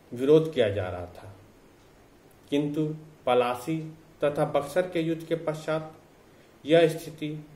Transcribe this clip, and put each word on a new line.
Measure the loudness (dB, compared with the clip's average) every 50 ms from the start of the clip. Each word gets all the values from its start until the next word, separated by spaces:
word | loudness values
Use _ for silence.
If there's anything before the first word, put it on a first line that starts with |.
| -18 -14 -8
विरोध | 0 4 6 6 6 6 4 0
किया | 0 0 2
जा | 0 -2 -4 -4
रहा | -6 -8 -10
था, | -12 -14 -16 -20 -20 -20 -20 -20 -20 -20 -20 -20 -20 -20 _ -20 -20 -20 -20 -20 _ -20 -20 -20 -20 -20 -20 -6 -2
किंतु | 0 0 0 0 -2 -2 -2 -4 -4 -8 -14 -20 -20 -6 0
पलासी | 2 4 4 4 2 0 -4 -4 -6 -6 -6 -6 -10 -14 -18 -20 -20 -6 -2 -2
तथा | 0 0 0 0
बक्सर | 0 0 -2 -2 0 0 -2 -2 0
के | -2 -2
युद्ध | -2 -2 -2 -4 -4
के | -4 -4
पश्चात | -4 -4 -4 -6 -4 -4 -4 -4 -4 -4 -8 -14 -20 -20 -20 _ -20 -20 -20 -20 -20 -20 -20 -20 -10 0
यह | 4 6 6 6
स्थिति | 6 2 -2 -8 -14 -12 -10 -10 -10 -10 -10 -14 -16 -12